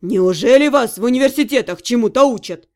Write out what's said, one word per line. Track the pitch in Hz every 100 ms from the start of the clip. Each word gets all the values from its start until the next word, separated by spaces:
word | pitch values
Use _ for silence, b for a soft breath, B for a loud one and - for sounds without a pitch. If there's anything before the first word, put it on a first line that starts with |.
Неужели | 180 202 185 175 208 262 294
вас | 277 233 -
в |
университетах | 226 254 269 269 254 269 214 175
чему-то | - 240 214 254
учат? | 277 226 - - _